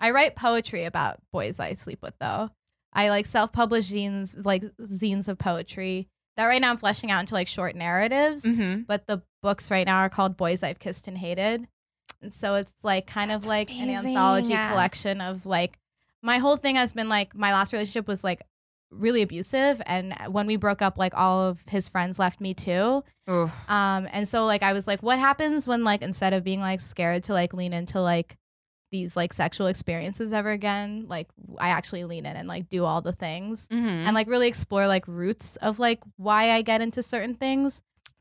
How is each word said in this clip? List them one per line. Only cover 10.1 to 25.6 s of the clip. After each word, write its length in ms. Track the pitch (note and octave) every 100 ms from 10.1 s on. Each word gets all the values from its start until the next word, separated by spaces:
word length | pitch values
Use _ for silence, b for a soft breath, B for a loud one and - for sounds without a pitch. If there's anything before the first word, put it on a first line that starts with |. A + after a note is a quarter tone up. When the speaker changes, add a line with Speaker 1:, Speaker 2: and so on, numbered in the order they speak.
Speaker 1:
called 260 | G3+ F#3+ F#3
Boys 280 | E3+ F3+
I've 160 | E3+ F3
Kissed 260 | G3 F#3 -
and 100 | F#3
Hated. 520 | F3 F3 G3+ A#3 A#3+ _ _ _ - -
And 100 | G#3
so 220 | - G#3
it's, 180 | G3+ G3 _
like, 240 | G#3+ F#3+ F#3+
kind 240 | G#3+ G#3
of 120 | G#3+
Speaker 2:
That's 60 | G#3+
Speaker 1:
like 220 | G#3+ G#3+
an 120 | B3
Speaker 2:
amazing. 280 | B3 B3 B3+ B3+
Speaker 1:
anthology 320 | B3 - A#3+
Speaker 2:
Yeah. 200 | A3 G#3+
Speaker 1:
collection 500 | G3+ F#3 - G3+ G3
of, 240 | F#3 F#3+
like, 340 | F#3+ F3+ F3+ - _ _ _ _
my 160 | A#3 B3
whole 180 | C#4 D4
thing 200 | C#4 C4
has 180 | B3
been, 160 | A3+ A3
like, 240 | G#3+ G3
my 180 | G#3 G#3
last 200 | G3 G3
relationship 340 | A3+ G#3 A3+ G#3+
was, 160 | G3
like, 180 | F#3+ F3 - _ _ _ _
really 300 | - A3 A#3+
abusive. 600 | G3+ E3 F#3 C4 C#4 A#3+
And 300 | - F#3 F#3+ - G#2
when 180 | G3 G#3
we 100 | G#3+
broke 240 | G#3 G3+
up, 160 | G3 -
like, 160 | F#3+
all 260 | - F#3 F#3 F#3
of 140 | F3 -
his 220 | G3+ F#3
friends 300 | F#3 F3+ F#3
left 220 | F3+ -
me 140 | G3
too. 500 | F#3 - F3+ A3 C4+ C#4 _ -
Speaker 2:
Oof. 220 | F3+ E3 - -
Speaker 1:
Um, 400 | G#3 G3 F#3+ F#3
and 140 | G3+ G3+
so, 200 | A#3 A3
like, 160 | G#3
I 100 | G3
was 140 | G3 G3
like, 160 | G3+
"What 160 | A3 B3+
happens 500 | C4+ C#4 D#4 D4+